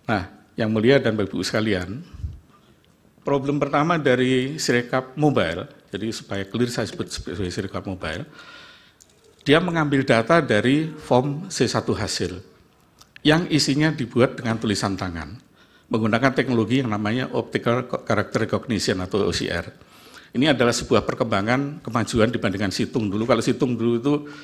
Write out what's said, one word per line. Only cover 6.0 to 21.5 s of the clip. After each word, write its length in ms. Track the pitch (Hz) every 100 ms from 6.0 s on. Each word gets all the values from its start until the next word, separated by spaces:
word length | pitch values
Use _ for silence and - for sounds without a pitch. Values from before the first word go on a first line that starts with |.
| 110
supaya 320 | 110 - 98
clear 240 | 95 113 120
saya 200 | 120 110
sebut 200 | - 95
sebagai 400 | - - 87 92
Sirekap 400 | 90 95 92 95
Mobile, 400 | 92 80 85 160 - - - - - - _ - _ _ _ -
dia 160 | 151
mengambil 400 | 180 165 151 139
data 400 | 131 117 113 170
dari 480 | 135 107 117 143 160
form 560 | 156 - 123 143 143 190
C 160 | -
satu 320 | 117 117 - 95
hasil, 400 | 101 - 92 90 - _ _ _ _ _ - -
yang 240 | 147 156 170
isinya 440 | 151 139 139 156
dibuat 480 | 156 117 117 117 -
dengan 160 | 117 113
tulisan 400 | 117 101 107 95
tangan, 400 | 95 82 73 107 - _ _ _ _
menggunakan 460 | 113 110 113 131
teknologi 480 | 127 123 117 104 131
yang 80 | 123
namanya 400 | 104 104 120 131
Optical 540 | 127 - 113 - 120 123 - -
Character 400 | 104 98 113 110
Recognition 480 | 104 - 104 - 95
atau 240 | 90 104 98
O 40 | 85
C 160 | -
R. 160 | 87 - - - - - - -
Ini 240 | 120 151 123
adalah 160 | 120
sebuah 320 | 117 - 110
perkembangan, 800 | - - 120 107 104